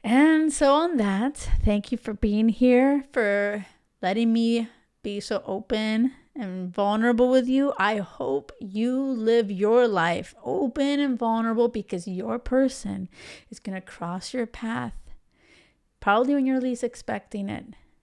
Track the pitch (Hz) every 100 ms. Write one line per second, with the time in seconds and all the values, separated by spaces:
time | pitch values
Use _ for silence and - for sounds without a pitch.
0 | 214 254 311 320 311 302 285 285 339 294
1 | 202 196 254 294 - - 214 208 - 240
2 | - 214 214 208 226 214 254 247 269 285
3 | 269 - 208 202 202 208 190 _ _ _
4 | 180 208 226 226 233 233 226 _ _ _
5 | 208 202 - 208 - 190 226 214 214 220
6 | 254 - _ 302 202 180 180 196 202 214
7 | 240 233 254 262 247 269 277 - 196 220
8 | 180 - - 196 - - 196 202 233 254
9 | 269 240 220 233 202 185 208 240 240 190
10 | 165 170 170 - - 262 277 285 277 285
11 | 285 240 226 226 226 226 233 226 196 180
12 | 175 185 220 233 - 254 269 - 202 196
13 | 185 - - - _ - - 190 185 -
14 | 170 185 - 254 226 - 226 233 240 -
15 | - - _ _ _ _ _ _ _ _
16 | - 208 262 285 262 262 254 240 240 -
17 | - 208 _ 208 196 208 - - _ _